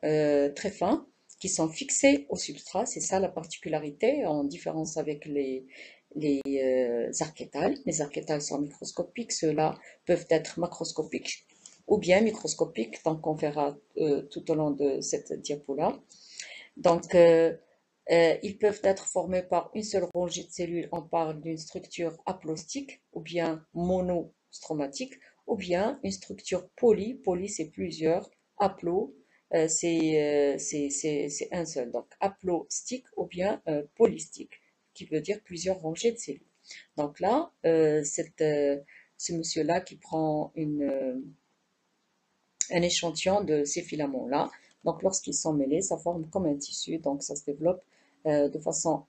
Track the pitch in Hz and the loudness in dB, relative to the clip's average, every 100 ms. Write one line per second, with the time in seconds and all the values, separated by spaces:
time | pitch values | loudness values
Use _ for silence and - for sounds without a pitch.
0 | 151 151 147 143 143 143 202 - 185 302 | 2 4 6 6 4 0 -4 0 2 0
1 | - _ _ - 185 - 160 - - - | -2 _ _ -10 -4 0 0 -2 -2 4
2 | 277 285 - 185 - 156 - 185 247 165 | 6 6 2 -6 -6 -10 -6 -4 -4 -4
3 | - 190 180 - 160 - 165 156 147 143 | -2 0 0 -2 -10 -10 -4 -4 -4 0
4 | 226 294 202 151 143 170 - 160 156 160 | 2 2 2 0 -2 -4 -6 -4 -4 -4
5 | 147 151 156 143 135 131 - - - - | -4 -6 -4 -4 -2 -4 -8 -18 -20 -20
6 | _ - 151 139 139 139 131 127 123 120 | _ -4 0 0 0 0 2 4 2 0
7 | 120 123 156 - 127 139 190 294 - 160 | -2 -2 -4 -6 -10 -2 -2 -2 -4 -2
8 | 147 - 147 151 143 147 147 - - - | -4 -4 -4 -4 -2 -4 -6 -8 -8 -6
9 | 170 - 226 - 160 151 156 - - - | -6 -8 -8 -2 0 2 0 -2 -12 -8
10 | - 170 165 160 156 - 170 - 165 - | 0 0 2 0 0 -4 -4 -4 -6 -4
11 | 156 170 - - _ _ - - - 214 | -6 -6 -8 -10 _ _ -20 -16 0 2
12 | 170 185 220 214 156 - 156 - 233 - | 6 6 6 2 -6 -2 -2 -2 -6 -4
13 | 165 160 160 156 156 147 143 147 _ - | -2 -2 -2 -2 -2 0 -2 -2 _ 0
14 | 156 143 - 170 - 156 151 139 143 135 | 2 2 -2 -8 -2 2 2 2 0 0
15 | 131 156 - 156 - 147 - 139 180 269 | -2 -6 -4 -8 -6 -6 -4 -2 0 -2
16 | - - - - - - - - 175 170 | -10 -20 -20 -16 -16 -16 -18 0 2 2
17 | 170 180 170 165 165 - _ _ _ _ | 4 8 10 10 6 2 _ _ _ _
18 | - 170 165 - 196 196 214 202 196 190 | 2 6 6 4 -2 0 0 2 2 2
19 | - 185 175 185 180 175 165 220 208 196 | -2 -4 0 -2 0 0 0 -6 -2 0
20 | 175 175 180 170 - - 170 170 156 170 | 0 -2 -2 -4 -8 -6 -4 -4 -4 -8
21 | 156 170 160 156 156 160 - 180 - - | -2 -2 -2 -4 -8 -8 -10 -14 -12 -6
22 | 165 165 - 185 - 156 - 277 277 - | -6 -4 -8 -8 -6 -8 -6 -10 -10 -16
23 | _ 170 160 170 165 160 - 165 175 185 | _ -14 -6 -2 -2 -2 -8 -4 0 0
24 | 180 175 160 _ _ - - 156 139 - | 0 -2 -4 _ _ -18 -6 -4 -4 -6
25 | - - - _ - 214 180 175 214 285 | -10 -12 -20 _ -6 -4 0 0 0 -2
26 | 190 190 - 196 - 180 - - 240 180 | -6 -8 -10 -14 -4 -4 -4 2 4 6
27 | 214 262 - 180 202 - 160 - 190 160 | 2 -4 -2 -2 -2 -6 -8 -6 -8 0
28 | 156 175 - _ _ - 196 196 170 180 | 2 2 -2 _ _ -2 0 0 -2 0
29 | 269 - _ _ _ 165 160 - 170 165 | -2 -8 _ _ _ 2 2 2 2 2
30 | 160 156 147 147 143 139 - 151 143 - | 4 4 4 4 4 2 -2 -2 -2 -2
31 | 160 147 147 - - 180 160 143 120 120 | -2 -2 -2 -4 -6 -4 -4 -4 -4 -6
32 | - - 196 196 185 170 - - - 254 | -8 -4 -4 -2 -2 -2 -2 -8 -8 -10
33 | - - 170 175 190 - - 147 147 - | -8 -8 -6 -2 -2 -2 -2 -2 -4 4
34 | 226 - - - - - _ _ _ - | 4 4 -10 -14 -16 -18 _ _ _ -20
35 | 170 156 156 214 - 170 180 185 156 160 | -6 -4 -2 -6 -8 -6 -4 -2 -4 -2
36 | 233 226 - 135 _ _ - - - - | -2 -2 -6 -12 _ _ -20 -20 -10 -4
37 | 147 147 180 277 339 _ 165 160 156 151 | -4 0 2 2 0 _ 2 6 6 4
38 | 147 - 160 - 156 147 143 143 - - | 0 -4 -6 0 2 4 2 0 -4 -20
39 | _ - - 170 165 160 156 170 180 - | _ -12 -4 -4 -2 -2 0 0 -2 -12
40 | - 160 156 151 151 - 151 147 139 135 | -6 -2 0 0 -4 -4 -4 -2 -2 -2
41 | 131 127 147 - _ _ _ _ _ _ | -4 -6 -10 -16 _ _ _ _ _ _
42 | _ _ _ _ _ _ - 175 175 - | _ _ _ _ _ _ -2 2 2 0
43 | 170 156 185 202 175 151 143 - 156 151 | -2 -2 0 2 2 0 0 -4 -6 -4
44 | 143 131 120 143 - - _ _ 170 160 | -2 -4 -2 0 -2 -4 _ _ -4 -2
45 | 190 190 - 139 165 151 135 160 196 165 | -2 -2 -4 -4 0 0 2 0 0 -2
46 | 170 170 160 190 175 143 - - - 160 | -2 -4 -4 -2 0 -2 -4 -8 -6 -4
47 | 147 143 - 147 - 143 160 185 - _ | -2 -4 -4 -6 -6 0 0 0 -4 _
48 | _ _ 156 147 143 156 - 156 165 151 | _ _ 0 4 2 0 -2 0 0 0